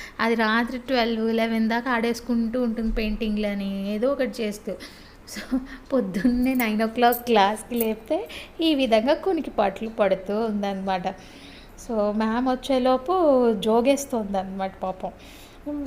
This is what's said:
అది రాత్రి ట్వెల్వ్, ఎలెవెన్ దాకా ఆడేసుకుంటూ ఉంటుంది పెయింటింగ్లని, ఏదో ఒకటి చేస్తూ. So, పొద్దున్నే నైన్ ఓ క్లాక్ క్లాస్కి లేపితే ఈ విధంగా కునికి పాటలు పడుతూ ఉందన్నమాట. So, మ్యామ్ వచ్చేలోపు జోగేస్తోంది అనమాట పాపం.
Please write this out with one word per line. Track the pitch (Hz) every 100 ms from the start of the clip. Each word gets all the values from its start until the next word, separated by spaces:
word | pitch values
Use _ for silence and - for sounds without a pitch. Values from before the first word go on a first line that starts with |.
| - -
అది | 226
రాత్రి | 233 220 220 240 247
ట్వెల్వ్, | 240 254 226 226 226
ఎలెవెన్ | 226 226 226 220
దాకా | 233 240
ఆడేసుకుంటూ | 240 233 233 - 240 226 247
ఉంటుంది | 240 226 226
పెయింటింగ్లని, | - 214 214 220 208 208 202 196 196 196
ఏదో | 214 247
ఒకటి | 277 247 202
చేస్తూ. | 214 208 - 180 - - - - -
So, | - - 262 - 262 -
పొద్దున్నే | 262 196 190 247 247 247
నైన్ | 254 226 214
ఓ | 226
క్లాక్ | 226 240 240
క్లాస్కి | - 220 196 214 -
లేపితే | 240 220 220 - 320 453 - - -
ఈ | 330
విధంగా | 294 262 220 233
కునికి | 311 381 339 254
పాటలు | - 202 190 226
పడుతూ | 226 202 190 - 208
ఉందన్నమాట. | 226 208 202 190 190 185 185 190 - - - - - - -
So, | 220 208
మ్యామ్ | 208 220 226 262
వచ్చేలోపు | 254 254 262 254 254 254 370 330 262 240 214
జోగేస్తోంది | 202 226 240 277 - 240 202 196
అనమాట | 190 190 190 190
పాపం. | 185 185 185 - - - - - 294 294